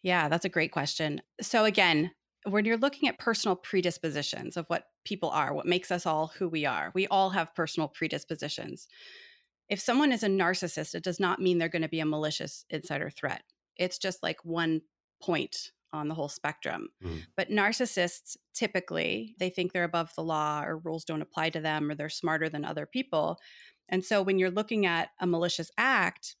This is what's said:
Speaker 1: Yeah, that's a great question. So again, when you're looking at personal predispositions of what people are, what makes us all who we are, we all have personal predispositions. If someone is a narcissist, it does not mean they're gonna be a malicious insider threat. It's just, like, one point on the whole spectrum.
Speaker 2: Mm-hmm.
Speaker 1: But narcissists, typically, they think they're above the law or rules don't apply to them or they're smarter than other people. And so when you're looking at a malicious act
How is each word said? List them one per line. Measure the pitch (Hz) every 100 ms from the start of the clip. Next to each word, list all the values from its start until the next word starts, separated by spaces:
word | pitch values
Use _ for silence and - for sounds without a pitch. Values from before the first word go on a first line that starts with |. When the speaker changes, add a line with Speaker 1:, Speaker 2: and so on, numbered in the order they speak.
Speaker 1:
Yeah, | 185 180 151
that's | 165 -
a |
great | - 156
question. | - 143 - 156 143 - -
So | 226 240
again, | 220 214 185 156 151 - _ _
when | 220 202 214
you're | 226
looking | 269 277 277
at | -
personal | - 226 220 180
predispositions | - 190 175 165 160 147 143 - - 175
of | 160
what | 220 - _ -
people | 196 165
are, | 151 143
what | 147 -
makes | 180 -
us | 175 175
all | 156 160 -
who | 180
we | 160 143
are, | 101 78
we | 185 190
all | 196 190
have | 185 160 -
personal | 160 - 156
predispositions. | - 160 147 - 156 147 - - - - - - - - - _ _ _
If | 196
someone | - 247 294
is | 240
a | 214
narcissist, | 196 175 185 175 - 156
it | 170
does | 175 175
not | 190 175
mean | 190 175
they're | 165
gonna | 170 160
be | 160
a | 156
malicious | 151 151 151 - - -
insider | 156 - 147 147
threat. | - 139 107 _ _ _ -
It's | 180 -
just, | 190 180
like, | 165 160
one | 170 165 165 160 _ _ _ _
point | - 160 - - - _ _
on | 156 147
the | 160
whole | 147
spectrum. | - 147 156 - 85 - _
Speaker 2:
Mm-hmm. | 92 82 87 -
Speaker 1:
But | -
narcissists, | 208 202 226 247 - 175 - - - _
typically, | - 220 190 180 170 160 208 226 -
they | 185
think | 180 180
they're | 185
above | 170 170 160 -
the |
law | 160 156 151 151
or | - 160
rules | 165 160 -
don't | 156
apply | 151 - 160
to | 160
them | 156 151 147
or | 151
they're | 151
smarter | - 170 156 160
than | 156 147
other | 151 151
people. | 247 262 160 160 170 - - - _ _
And | 185
so | 185 208
when | 190 190
you're | 185
looking | 185 214 220 190
at | 170 - _
a | 185
malicious | 170 170 - 165 -
act | 247 247 180 - - -